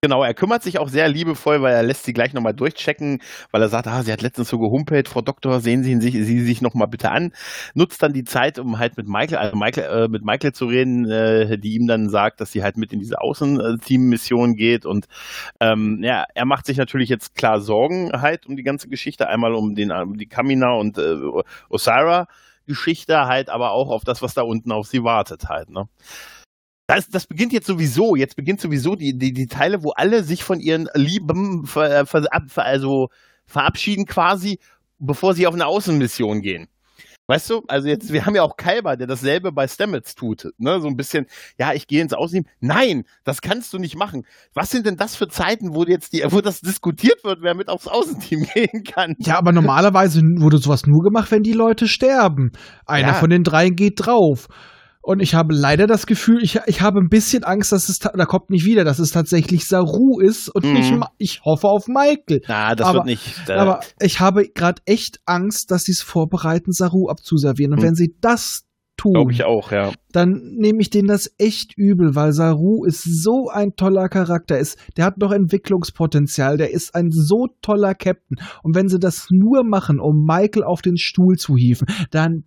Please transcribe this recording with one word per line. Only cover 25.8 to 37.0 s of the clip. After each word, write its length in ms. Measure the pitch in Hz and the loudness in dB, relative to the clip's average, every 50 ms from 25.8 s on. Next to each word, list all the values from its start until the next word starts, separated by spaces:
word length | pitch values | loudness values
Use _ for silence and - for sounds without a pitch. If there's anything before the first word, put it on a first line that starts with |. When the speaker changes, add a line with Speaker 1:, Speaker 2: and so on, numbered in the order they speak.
| 98 110 _ _ _ - - - - - - - _ _ _ _ _ _ _ _ _ _ | -12 -12 _ _ _ -20 -20 -20 -20 -20 -20 -20 _ _ _ _ _ _ _ _ _ _
Speaker 1:
Das, 200 | 143 185 196 - | -2 -2 -2 -4
das 180 | - 185 - | -6 -8 -8
beginnt 260 | _ 160 156 233 240 240 | _ -4 -4 -4 -2 -2
jetzt 140 | 226 - | -4 -2
sowieso, 480 | - 196 170 165 147 117 135 214 226 190 | -2 -2 -2 0 -2 2 2 2 2 2
jetzt 220 | 139 135 131 - | 2 0 -2 -4
beginnt 240 | - 135 151 196 202 | -8 -4 -4 -4 -4
sowieso 340 | - 170 151 139 123 160 196 | -4 -4 -4 -2 -2 -2 -2
die, 240 | 190 156 139 135 127 | -2 -4 -6 -4 -2
die, 140 | 127 131 127 | -2 -4 -2
die 140 | 127 131 120 | -4 -6 -6
Teile, 340 | - 139 143 165 202 202 156 | -2 -2 -2 0 0 -2 -4
wo 80 | 147 - | -6 -4
alle 260 | - 143 190 220 233 196 | 0 0 2 2 2 0
sich 220 | 147 170 175 - | -2 -6 -6 -4
von 160 | - 190 170 | -4 -4 -2
ihren 280 | 147 151 160 160 165 - - | 0 -2 -2 -2 -2 -4 0
Lieben 680 | - 160 147 180 208 180 147 165 180 196 202 185 170 151 | 0 0 0 0 -4 -2 -2 -2 -2 -2 -4 -4 -6 -8
ver-, 400 | 143 - 147 156 151 143 143 143 | -6 -4 -2 0 2 2 2 0
ver-, 260 | - - 165 147 147 - | 2 0 0 0 0 -2
ab-, 160 | 139 139 131 | -4 -6 -4
ver-, 160 | - - 131 | -6 -4 -2
also 440 | 123 135 139 135 135 139 135 131 127 _ _ _ _ _ _ _ | 0 0 -2 0 0 0 0 -2 -2 _ _ _ _ _ _ _
verabschieden 600 | _ - 151 139 151 - - - - 208 196 202 | _ -4 -2 -2 -2 -2 -2 -4 -4 -4 -4 -4
quasi, 520 | - - - 170 175 196 190 175 208 202 175 _ _ _ _ _ _ _ _ | -4 -2 0 0 0 0 0 -2 -6 -6 -6 _ _ _ _ _ _ _ _
bevor 340 | 143 135 147 - - 190 185 | -6 -6 -4 0 0 0 2
sie 140 | 165 175 175 | 4 2 2
auf 60 | 160 | 2
eine 120 | 175 170 | 0 -2
Außenmission 760 | 147 170 202 208 190 160 147 135 117 - - 120 104 107 107 98 | 0 0 -2 0 0 0 2 2 0 -2 -4 -4 -2 -2 -4 -4
gehen. 260 | 98 92 82 82 - _ _ _ _ _ _ | -6 -8 -8 -10 -18 _ _ _ _ _ _